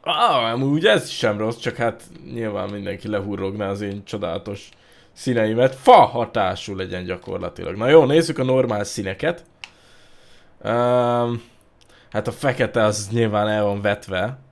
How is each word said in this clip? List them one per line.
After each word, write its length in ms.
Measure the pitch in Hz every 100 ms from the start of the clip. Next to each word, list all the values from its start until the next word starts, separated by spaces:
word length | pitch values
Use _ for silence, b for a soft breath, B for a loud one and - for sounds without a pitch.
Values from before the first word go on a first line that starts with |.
Á, 500 | - 175 233 143 113
amúgy 340 | 117 135 147 190
ez 220 | 208 -
sem 300 | - 117 104
rossz, 180 | 107 113
csak 200 | - -
hát 260 | 117 110 - - -
nyilván 360 | 120 110 98 98
mindenki 400 | 101 98 98 -
lehurrogná 600 | 104 98 98 95 101 98
az 120 | 101
én 240 | 104 101
csodálatos 640 | 101 107 90 82 - 101 - b b b b
színeimet. 640 | - - 117 110 113 131
Fa 180 | 131 -
hatású 840 | 233 104 120 117 117 95 95 - 95
legyen 280 | 92 90
gyakorlatilag. 720 | 90 90 - 92 87 87 87 95
Na 120 | 117
jó, 160 | 160
nézzük 340 | 135 151 165 160
a 60 |
normál 400 | 127 131 123 104
színeket. 600 | 101 - 98 95 151 175 - _ B B B B B B B B B B
Öm, 840 | 104 117 123 123 120 120 120 117 B B _ _ _ b b
hát 160 | 104 113
a 60 |
fekete 520 | 110 143 120 113 120
az 240 | 107 104 101
nyilván 360 | 117 113 104 107
el 160 | 107
van 160 | 104 101
vetve 580 | 101 104 - 92 101 131 -